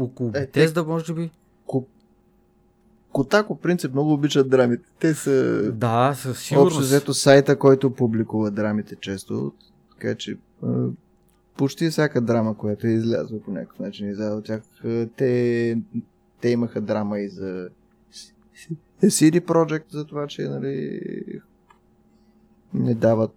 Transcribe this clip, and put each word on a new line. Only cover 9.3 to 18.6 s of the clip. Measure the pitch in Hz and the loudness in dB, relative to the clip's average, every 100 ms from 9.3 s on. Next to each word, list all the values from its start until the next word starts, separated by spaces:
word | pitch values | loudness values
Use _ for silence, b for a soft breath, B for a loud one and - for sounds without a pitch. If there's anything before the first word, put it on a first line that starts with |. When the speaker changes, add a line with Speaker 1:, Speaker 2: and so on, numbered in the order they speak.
| 107 139 - _ _ _ | -6 -6 -10 _ _ _
Speaker 2:
Така | _ - | _ -8
че, | 110 - - _ _ | -6 -8 -12 _ _
а, | 123 123 123 120 _ _ _ _ _ - | -4 -2 -2 -6 _ _ _ _ _ -4
почти | 139 - 165 | -4 -2 -2
всяка | 160 151 123 | 0 0 0
драма, | 117 117 110 107 | 0 0 0 -4
която | 107 104 113 | -6 -2 0
е | |
излязла | 113 113 101 90 107 | 0 0 -2 -4 -10
по | - | -8
някакъв | 190 - - | -10 -10 -12
начин, | 101 208 - | -12 -8 -8
излязла | 202 107 107 | -6 -6 -6
от | |
тях, | 107 110 - _ | -6 -10 -10 _
а, | 117 117 113 - | -6 -4 -4 -2
те, | 131 123 120 117 117 117 - 113 - _ _ _ | 0 2 2 0 0 -2 -4 -10 -10 _ _ _
те | 120 | -2
имаха | 120 117 117 | 0 -2 -4
драма | 104 107 104 104 | -4 -2 -2 -4
и | 101 | -6
за | 90 95 92 90 - _ _ _ | -8 -8 -8 -10 -16 _ _ _
С-, | - - _ _ | -20 -20 _ _
С-, | - | -20